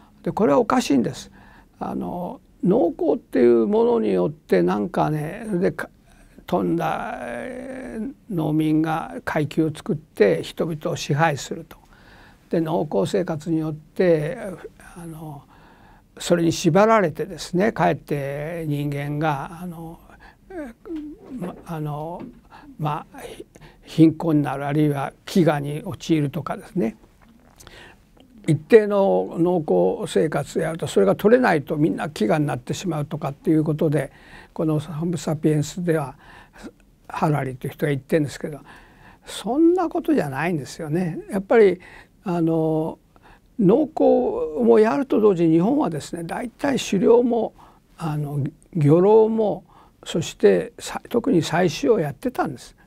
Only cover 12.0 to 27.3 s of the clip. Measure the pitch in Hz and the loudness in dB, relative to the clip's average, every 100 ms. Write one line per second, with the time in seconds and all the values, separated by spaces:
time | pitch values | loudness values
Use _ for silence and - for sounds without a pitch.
12 | - - - _ _ 175 160 175 156 196 | -20 -20 -20 _ _ -2 0 -2 0 -2
13 | 185 196 175 160 170 160 156 156 - - | 0 -2 -2 -6 -2 -2 -2 -8 -14 0
14 | 185 160 151 233 220 170 - - - - | 2 4 0 -6 -12 -12 -16 -20 -20 -18
15 | 170 156 160 143 - - - - - - | -16 -14 -14 -16 -18 -20 -20 -20 -20 -20
16 | _ - - 175 165 156 170 180 214 226 | _ -14 0 2 2 2 2 4 6 4
17 | 175 156 156 160 - 175 214 - 175 143 | 2 -2 -8 -10 -6 0 0 2 0 0
18 | - 147 139 143 151 170 160 143 147 139 | -4 -6 -4 -8 -8 -6 -4 -4 -4 -4
19 | 143 147 160 139 156 165 180 165 165 170 | -6 -4 -2 -2 -8 -12 -12 -12 -14 -18
20 | - - - _ _ 370 285 226 427 320 | -20 -20 -20 _ _ -14 -14 -16 -12 -10
21 | 302 359 - 254 180 175 - 160 151 147 | -10 -16 -16 -10 -10 -12 -12 -8 -8 -8
22 | 156 180 - - _ - - 269 147 151 | -10 -12 -16 -20 _ -20 -20 -8 -6 -6
23 | - - - - - - - - - - | -10 -18 -18 -18 -20 -20 -20 -20 -10 6
24 | 160 156 170 151 139 139 143 151 151 139 | 6 6 0 0 0 -4 -2 0 0 0
25 | 135 - - 196 160 147 143 147 196 135 | -6 -10 -2 4 4 2 -4 -8 -10 -12
26 | - 160 147 165 - - - 175 220 - | -2 0 0 -4 -8 -10 -6 -2 -2 -4
27 | - _ - | -20 _ -20